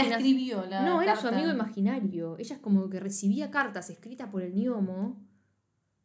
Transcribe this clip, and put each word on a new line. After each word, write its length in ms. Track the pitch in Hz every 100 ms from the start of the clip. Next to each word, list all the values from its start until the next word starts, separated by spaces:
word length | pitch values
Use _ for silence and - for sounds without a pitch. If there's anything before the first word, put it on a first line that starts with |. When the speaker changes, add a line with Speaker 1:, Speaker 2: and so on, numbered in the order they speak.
Speaker 1:
imagina- 160 | 233 233
Speaker 2:
escribió, 500 | 269 262 254 202 185
la 160 | 190
Speaker 1:
No, 180 | 330 339
era 120 | 359 214
su 60 |
Speaker 2:
carta. 120 | 240 240
Speaker 1:
amigo 160 | 330
imaginario. 840 | 262 214 202 202 262 196 170 165 165
Ella 180 | 240 277
es 40 |
como 260 | 214 196 190
que 80 | 185
recibía 520 | 196 202 196 254 294
cartas 400 | 285 247 196 175
escritas 380 | 165 226 262 220
por 140 | 190
el 100 | 180
gnomo. 680 | 190 247 226 185 185 233 - - _ _ _ _ _ _ _